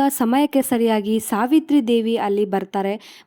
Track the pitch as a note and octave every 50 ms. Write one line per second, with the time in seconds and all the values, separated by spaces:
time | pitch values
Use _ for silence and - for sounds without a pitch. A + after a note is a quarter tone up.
0 | C#4 C#4 C4+ - A#3+ A3+ B3 C#4 D4 C#4+ - C4+ B3+ - B3+ A3+ A#3 A3+ A3 G#3+
1 | G3 G#3+ A3 A3 A3 - A#3 G3+ A#3+ B3+ D#4 D#4 D#4 - C#4+ D4 A3+ A#3 A#3 A#3
2 | A3 A3+ A3+ A3 G#3 G3+ G3+ G3+ G#3 G3 G3 F#3+ F#3+ - - G3 G3 G3 G#3 A3
3 | - - - - -